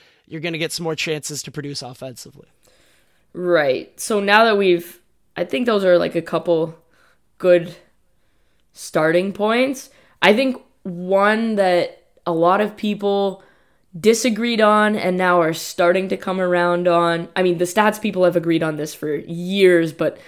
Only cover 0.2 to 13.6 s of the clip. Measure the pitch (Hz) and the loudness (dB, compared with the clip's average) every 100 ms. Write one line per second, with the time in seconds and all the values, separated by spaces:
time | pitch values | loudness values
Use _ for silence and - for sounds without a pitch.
0.2 | _ 156 170 165 160 - 165 156 170 151 | _ -10 -8 -6 -6 -6 -6 -4 -4 -6
1.2 | - 143 - 151 143 143 123 127 131 117 | -6 -10 -10 -12 -10 -12 -12 -14 -16 -16
2.2 | - - _ _ _ _ _ _ _ _ | -20 -20 _ _ _ _ _ _ _ _
3.2 | _ 175 180 170 147 - - - - 208 | _ -6 2 2 2 -2 -6 -12 -4 -2
4.2 | 196 208 226 202 190 170 175 - _ _ | 2 4 4 4 2 0 -2 -20 _ _
5.2 | _ - 180 269 240 208 185 175 170 170 | _ -10 -6 -2 -2 0 4 2 2 -4
6.2 | 160 165 175 160 160 160 _ _ _ _ | -4 -4 0 -2 -2 -8 _ _ _ _
7.2 | _ _ 185 175 170 - _ _ _ _ | _ _ 4 4 2 -12 _ _ _ _
8.2 | _ _ _ _ _ - - 175 156 175 | _ _ _ _ _ -20 -6 0 2 2
9.2 | 196 190 214 233 269 262 - _ _ _ | 0 -2 -2 0 -2 -4 -14 _ _ _
10.2 | 185 214 262 247 - _ 190 175 180 196 | 2 4 0 -4 -14 _ -12 -10 -2 2
11.2 | 202 220 226 208 190 175 - - _ _ | 2 2 0 0 2 2 -2 -8 _ _
12.2 | - 165 170 202 208 208 214 208 202 202 | -4 0 2 2 -2 -4 -6 -4 -2 0
13.2 | 196 185 _ _ | -2 -6 _ _